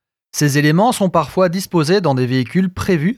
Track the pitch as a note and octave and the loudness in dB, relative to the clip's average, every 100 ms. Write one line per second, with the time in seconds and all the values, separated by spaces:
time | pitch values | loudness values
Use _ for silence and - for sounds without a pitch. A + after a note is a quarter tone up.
0 | _ _ _ - D3 C#3 D3 D#3+ A3+ - | _ _ _ -2 0 2 2 2 2 0
1 | F#3+ E3+ C#3 - F#3 F3 F#3+ F3 D3 G3 | 0 0 -2 0 0 -2 -4 -2 0 0
2 | E3+ C3 B2 C3 B2 F3 F#3 - - F3 | 0 0 0 -2 -2 0 -2 -2 -2 0
3 | D#3+ | 0